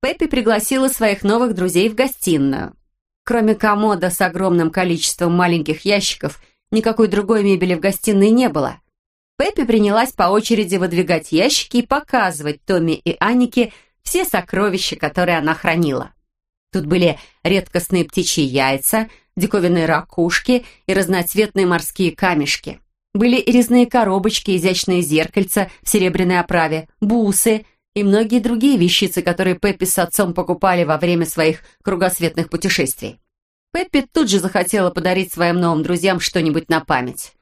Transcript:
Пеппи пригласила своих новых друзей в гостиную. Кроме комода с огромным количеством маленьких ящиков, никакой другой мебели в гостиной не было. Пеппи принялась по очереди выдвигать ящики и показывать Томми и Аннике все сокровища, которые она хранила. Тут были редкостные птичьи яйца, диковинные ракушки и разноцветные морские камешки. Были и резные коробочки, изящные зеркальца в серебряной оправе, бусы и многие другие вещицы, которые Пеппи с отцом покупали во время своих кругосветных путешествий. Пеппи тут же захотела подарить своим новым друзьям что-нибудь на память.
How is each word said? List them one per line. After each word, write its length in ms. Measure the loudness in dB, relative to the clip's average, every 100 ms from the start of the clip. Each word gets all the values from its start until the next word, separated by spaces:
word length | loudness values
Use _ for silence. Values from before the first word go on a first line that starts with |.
Пеппи 240 | -6 -2 -2
пригласила 600 | 0 0 0 0 0 0
своих 340 | 0 0 0
новых 320 | 0 0 0
друзей 340 | -2 0 2 0
в 60 |
гостиную. 800 | 0 -4 -2 -2 0 0 -2 -8 -14 _ _ _ _ -2
Кроме 280 | 0 2
комода 560 | 2 2 2 2 0 -2
с 120 | -2
огромным 500 | -2 0 0 2 2
количеством 640 | 0 -2 -2 -4 -2 0 2
маленьких 500 | 2 0 -2 -4 0
ящиков, 560 | 0 0 -6 -8 -12 _ _ -4
никакой 380 | 0 0 2 2
другой 340 | 2 0 2
мебели 320 | 4 2 2 0
в 40 |
гостиной 520 | -2 -2 0 4 4
не 180 | 4 2
было. 300 | 0 -4 -6 _ _ _ _ _ -4
Пеппи 280 | -4 -2 0
принялась 480 | 2 2 2 -2
по 160 | 0 0
очереди 480 | 2 2 0 0 -2
выдвигать 540 | -2 -2 0 -2 0
ящики 460 | 0 2 0 -2 -2
и 80 | 0
показывать 760 | -4 -2 -2 -2 -4 -8 -8
Томми 300 | -2 -2 0
и 220 | -2 -4 -2
Аннике 520 | 0 2 2 0 -2 -4 _ _
все 220 | -6 -4 0
сокровища, 680 | -2 -2 -2 -2 -2 -6 -6
которые 420 | -6 -2 0 0
она 160 | -2
хранила. 600 | -2 -2 0 0 -2 -8 _ _ _ _ _ _
Тут 140 | -6 0
были 340 | 2 2 0 -12 _
редкостные 640 | -2 -2 0 -4 -2 -2 -2
птичьи 380 | -2 -2 0
яйца, 680 | 0 0 0 0 -2 -2 -4 -12 _ -4
диковинные 500 | 0 2 2 2 2
ракушки 800 | 0 -2 -2 -2 -2 0 0 0 _ -2
и 80 |
разноцветные 720 | 0 2 0 -2 0 0 2 0
морские 500 | 0 -4 -2 -2 0
камешки. 640 | 0 0 -2 -4 -6 -16 _ _ _
Были 240 | 0 2 2
и 140 | 4
резные 360 | 4 4 4 4
коробочки, 680 | 2 0 0 0 -4 -2 0
изящные 460 | 0 -2 0 -2
зеркальца 680 | 0 0 0 -2 -2 -2 -4 -6
в 80 | -2
серебряной 500 | 0 0 0 0 0
оправе, 480 | 0 0 0 -2 -8 -6
бусы 640 | 0 2 2 2 2 0 -4 _ _ -2
и 80 |
многие 360 | 2 2 4 0
другие 380 | 0 0 2 4
вещицы, 460 | 2 2 0 -2
которые 320 | -2 0 -2 0
Пеппи 280 | -2 -2 -2
с 120 | -2
отцом 360 | -2 0 -2
покупали 500 | -2 -2 0 0 2
во 140 | 0 0
время 280 | 0 0 -2
своих 360 | 0 0 0 -8 _
кругосветных 640 | -6 0 -2 0 -4 -4 -6
путешествий. 720 | -4 -4 -2 -4 -4 -12 -16 _ _ _ _ _
Пеппи 320 | -8 -2 -2 0
тут 180 | -2 0
же 100 | 0
захотела 520 | 0 -2 0 0 0
подарить 420 | 0 -2 -2 -4
своим 260 | -2 0 0
новым 220 | 0 0
друзьям 380 | -2 0 0 0
что-нибудь 500 | -2 -2 0 -2 -2
на 120 | -4
память. 520 | 0 -4 -4 -10 -16 _